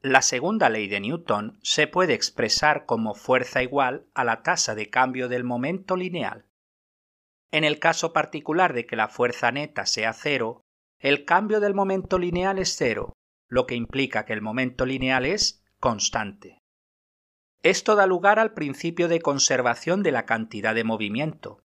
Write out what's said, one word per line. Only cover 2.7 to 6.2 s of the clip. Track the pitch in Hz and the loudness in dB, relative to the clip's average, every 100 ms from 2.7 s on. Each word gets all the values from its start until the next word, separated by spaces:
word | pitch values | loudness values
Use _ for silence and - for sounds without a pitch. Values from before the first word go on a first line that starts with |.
| 147 | 0
como | - 117 110 | -2 -2 -2
fuerza | 101 - 127 123 131 | -6 2 2 2 -2
igual | 131 139 131 139 _ | -2 0 0 -2 _
a | - | -4
la | 120 113 | -2 0
tasa | - 175 - | 0 -2 -2
de | 107 107 | -4 -2
cambio | 127 131 127 127 | 0 0 0 -4
del | 123 | -4
momento | 123 120 135 190 190 185 | -4 -4 -4 -4 -4 -4
lineal. | 180 170 | -4 -4